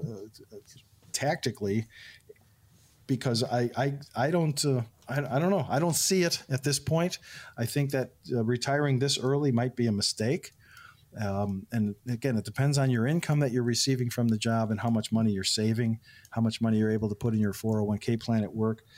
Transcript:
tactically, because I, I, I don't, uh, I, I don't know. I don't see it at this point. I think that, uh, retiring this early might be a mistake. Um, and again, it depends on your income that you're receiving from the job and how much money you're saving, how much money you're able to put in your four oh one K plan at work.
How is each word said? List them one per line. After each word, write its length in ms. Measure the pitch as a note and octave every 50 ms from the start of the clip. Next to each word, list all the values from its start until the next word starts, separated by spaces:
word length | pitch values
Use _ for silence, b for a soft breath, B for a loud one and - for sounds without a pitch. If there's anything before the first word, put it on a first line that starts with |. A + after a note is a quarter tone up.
| - A#2 A2+ G2 G#2 A2 A2 - - - G#2+ G2+ - - - - - _ _ - - - -
tactically, 760 | - C3 C#3 F3 - - B2+ A2 - G#2 G2 G2+ A2 A2 - B B B B B B B B - _ _ _ _ _ _ _ _ - _ _ _ _ -
because 360 | - C3+ A2+ - C3 A#2 A2+ B2+
I, 260 | - A2+ B2 A#2+ A#2 -
I, 180 | A#2 C3+ C#3+ C#3 C#3 C#3 - -
I 140 | A2 B2+ D3+
don't, 340 | F3 F3 E3 D3+ C#3 - -
uh, 160 | C#3+ C3 B2 A#2 - - _ -
I, 300 | - B2+ C#3+ C#3+ - A#2+
I 20 | C#3
don't 100 | E3 F#3
know. 160 | G3+ F#3 D#3+ -
I 100 | - C#3
don't 160 | E3+ F3 D#3+
see 280 | - - - F#3+ F#3 E3+
it 200 | E3+ - - - -
at 140 | C3+ C3 -
this 160 | D3 C#3 -
point. 380 | - - D#3 E3 E3+ F3+ - - B B B B B B B
I 80 | B A#2
think 260 | A#2 - D3 C#3+ C#3
that, 220 | C#3 C3 B2 - - _ - E3
uh, 120 | C3 A#2+ A2
retiring 560 | A2 B2 B2 - - C#3 D3 D3 C#3+ C3+ B2
this 180 | C#3 C#3 C3+
early 340 | - - C3 C#3 C#3+ D3 C#3
might 240 | B2 A#2 B2 B2+ -
be 120 | - A#2
a 40 | A#2
mistake. 600 | G#2 G2+ - - - - G#2+ A#2 D#3 F#3 - - - B B B B B B B B B B B - -
Um, 460 | G#2+ G2+ G2 G2 G2+ G2+ G2 F#2+ G2+ -
and 240 | - A2+ G#2+ G#2 G2+ - -
again, 300 | B2 A#2+ A2 - C3+ A#2+
it 80 | G#2+ G2
depends 320 | - G#2+ - C3+ C#3+ C#3+
on 140 | C#3+ C#3 C3
your 160 | B2 A2+ A2+
income 320 | C3+ D#3+ F3 - - D3+ D3
that 120 | D3 B2+
you're 120 | A2 B2 A#2
receiving 460 | A#2+ A#2+ A#2 - C#3 C3+ B2 B2+ A#2+
from 160 | - - A#2+
the 100 | A#2 A2
job 320 | G#2+ - A#2 A2+ A2+ A2+ G#2+
and 100 | A2 G2
how 100 | - A#2
much 200 | A#2 G#2+ G#2 -
money 200 | A2 A2 - A2
you're 120 | G2+ F#2+ F#2
saving, 560 | - - A2 G#2+ A2 A2+ A2+ B2 A2+ A2+ A2+ B B B B B B
how 120 | - A#2
much 200 | A2+ A2+ A2+ -
money 160 | A2+ A2+ A2
you're 140 | G#2+ A2 A2
able 180 | A2 G#2+ A2 G#2
to 60 | G#2
put 180 | - - A#2+ A2
in 60 | G#2+
your 120 | G#2+ G2+ F#2+
four 260 | - - A2 A2 G#2+
oh 40 | G#2
one 120 | G#2 G#2
K 180 | G2+ - - A#2
plan 280 | A2+ - - A#2 A2 G#2
at 100 | G2 -
work. 280 | A2 A2 A2+ A2 - - B B